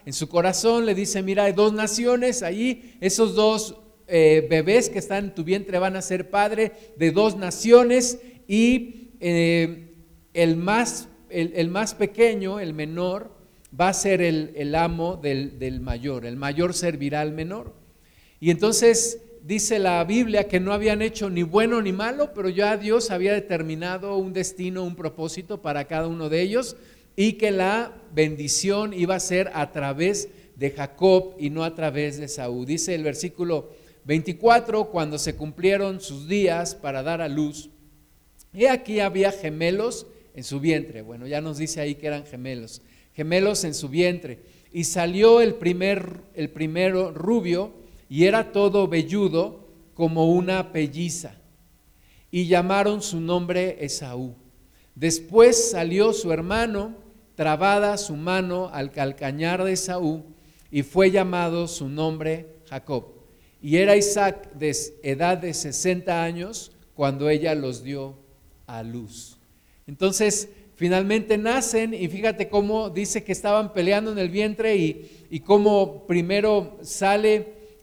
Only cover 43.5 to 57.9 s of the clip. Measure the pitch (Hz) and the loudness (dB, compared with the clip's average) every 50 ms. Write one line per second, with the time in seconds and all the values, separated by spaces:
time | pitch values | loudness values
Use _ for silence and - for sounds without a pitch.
43.5 | 208 202 - 165 143 - 165 139 131 165 175 180 175 175 170 139 117 - - - | 0 0 -4 -4 -6 -6 -8 -4 0 2 2 2 0 -2 -8 -12 -14 -16 -18 -20
44.5 | _ _ _ _ - 175 165 - - 185 170 170 180 196 214 226 226 233 233 226 | _ _ _ _ -8 -6 -4 -2 -2 -2 -2 -2 2 6 8 8 8 8 6 4
45.5 | - - 170 170 180 180 185 196 202 190 - - - - - - - 170 156 147 | 2 0 -2 -2 0 0 0 0 0 -2 -4 -8 -12 -16 -18 -16 -8 -8 -8 -8
46.5 | - 156 156 156 156 170 185 190 185 185 190 170 156 156 165 196 233 233 180 175 | -4 -6 -6 -4 -2 0 0 2 2 0 -2 -2 -4 -4 0 2 2 2 2 0
47.5 | 170 175 196 214 - - - - - - - _ 135 151 165 190 208 226 214 220 | 0 0 -2 -4 -8 -18 -20 -20 -20 -20 -18 _ 2 4 6 6 6 4 0 0
48.5 | - 202 202 202 190 202 196 175 170 165 156 - 175 208 202 185 151 165 180 214 | 0 2 2 4 4 4 2 2 2 0 0 0 0 0 0 2 2 0 -2 -2
49.5 | - - - - - - - _ _ - 170 160 160 165 160 165 170 180 180 180 | -4 -12 -20 -20 -20 -20 -20 _ _ -2 0 0 2 2 4 4 4 4 2 0
50.5 | 185 190 180 185 - 160 156 143 131 156 175 170 - - - 123 107 - _ _ | -2 -2 -2 -4 -2 -2 -2 -2 -4 -4 -6 -4 -6 -8 -10 -14 -18 -20 _ _
51.5 | _ _ _ _ _ _ _ _ _ _ _ _ _ - _ _ - 175 180 165 | _ _ _ _ _ _ _ _ _ _ _ _ _ -20 _ _ -4 -2 2 4
52.5 | 180 175 180 185 196 202 202 208 208 208 190 - 180 165 165 165 175 180 175 175 | 4 4 4 4 2 2 2 2 0 -2 -4 -6 -6 -4 -2 0 0 0 0 0
53.5 | 175 180 185 185 180 - 147 143 143 - 151 131 123 123 131 127 117 - _ _ | -2 -2 -2 -2 -4 -6 -8 -8 -8 -8 -10 -10 -10 -10 -10 -10 -12 -16 _ _
54.5 | _ _ _ _ _ _ _ _ _ - 135 165 160 160 - - 180 226 233 240 | _ _ _ _ _ _ _ _ _ -2 -2 -2 -2 -2 -6 2 8 10 10 10
55.5 | 233 226 - - - 175 165 165 170 196 208 226 220 - - 175 160 160 165 180 | 8 6 2 0 0 -2 -2 0 2 2 2 2 2 0 -2 -2 -2 -2 -2 -2
56.5 | 196 226 233 233 208 202 202 220 226 - - - - - _ _ _ - 156 156 | -2 -2 -2 -2 -2 -6 -6 -8 -10 -16 -20 -20 -20 -20 _ _ _ -4 0 0
57.5 | 151 147 180 196 202 202 208 202 | 0 2 2 2 4 4 2 0